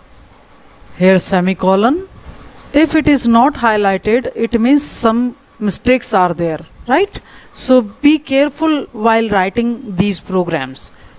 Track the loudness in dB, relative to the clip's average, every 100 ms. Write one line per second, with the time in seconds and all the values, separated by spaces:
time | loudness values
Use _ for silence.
0 | -20 -20 -20 -20 _ -20 -20 -20 -14 0
1 | 2 2 2 0 0 -2 0 2 2 0
2 | -6 -18 -20 -20 -20 -20 -4 0 2 2
3 | 2 2 2 4 2 2 0 2 0 0
4 | 0 -2 -2 -6 -2 0 2 2 0 -2
5 | 0 0 -2 -6 _ -8 -4 -2 0 0
6 | 0 0 0 0 -4 -6 -10 -14 -2 0
7 | -2 -6 -18 -20 -16 -6 2 2 2 0
8 | 2 2 0 0 0 0 -2 -2 -4 -4
9 | 0 0 0 0 0 -2 -2 -4 -6 -2
10 | -2 -2 -4 -2 -2 -4 -6 -12 -16 -20
11 | -20